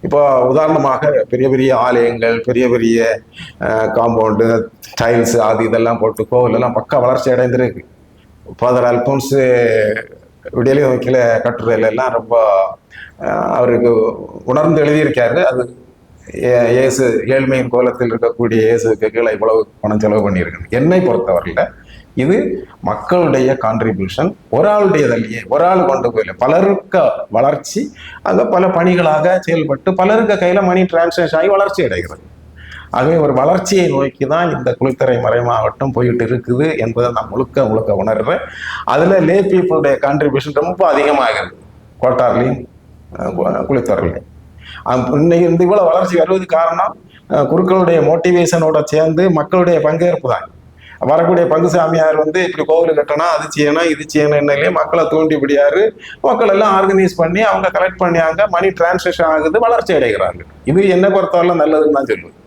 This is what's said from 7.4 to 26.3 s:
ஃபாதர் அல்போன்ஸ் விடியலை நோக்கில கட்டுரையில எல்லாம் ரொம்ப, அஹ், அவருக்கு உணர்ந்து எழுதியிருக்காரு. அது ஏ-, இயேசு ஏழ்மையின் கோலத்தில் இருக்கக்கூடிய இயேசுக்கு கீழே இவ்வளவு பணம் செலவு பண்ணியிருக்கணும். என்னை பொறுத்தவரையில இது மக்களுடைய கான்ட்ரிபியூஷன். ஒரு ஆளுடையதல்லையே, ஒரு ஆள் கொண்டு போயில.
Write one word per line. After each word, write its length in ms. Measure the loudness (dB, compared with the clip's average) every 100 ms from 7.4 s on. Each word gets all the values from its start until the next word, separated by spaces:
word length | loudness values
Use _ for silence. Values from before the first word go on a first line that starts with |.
| 0 0 -2 -4 -18 _ _ _ _ _ -20 -4
ஃபாதர் 260 | 0 2
அல்போன்ஸ் 520 | 2 0 0 -2 -2 0 2 2 2 0 0 -4 -8 -20 -20 _ -10
விடியலை 320 | -2 0 2
நோக்கில 560 | 2 0 0 0 2 0
கட்டுரையில 440 | -2 -4 -2 0 0
எல்லாம் 240 | 0 -2
ரொம்ப, 380 | -4 0 2 2 2 0 -6 _ -20 -20 -10
அஹ், 320 | -6 -4 -2
அவருக்கு 640 | 0 0 2 2 2 0 -4 -14 -14 -4
உணர்ந்து 380 | 0 2 2
எழுதியிருக்காரு. 600 | 2 2 0 0 0 0
அது 400 | 0 -2 -6 -10 -20 _ _ -20 -16 -6
ஏ-, 340 | 0 2 2
இயேசு 540 | 2 2 2 0 0 0
ஏழ்மையின் 440 | 0 0 -2 0
கோலத்தில் 440 | 0 0 0 -4
இருக்கக்கூடிய 400 | 0 -2 -2 0
இயேசுக்கு 560 | 2 2 2 0 0 -2
கீழே 220 | 0 -2
இவ்வளவு 360 | 0 0 0 0 _
பணம் 180 | -4 0
செலவு 300 | 0 0 0
பண்ணியிருக்கணும். 400 | -2 -4 -8 -6
என்னை 380 | -2 2 2 2
பொறுத்தவரையில 600 | -2 0 -2 -2 -4 -4 -6 -20 -20 -12 -4
இது 200 | 0 0 -2 -6 -12 -10
மக்களுடைய 680 | -8 -6 -2 0 2 2 0
கான்ட்ரிபியூஷன். 760 | 0 -2 -2 -2 -2 -6 -4 -4 -4 -4
ஒரு 180 | 0 2
ஆளுடையதல்லையே, 720 | 2 2 2 0 0 -4 -10 -4
ஒரு 160 | 0 2
ஆள் 200 | 2 2
கொண்டு 240 | 0 -2
போயில. 220 | -2 -4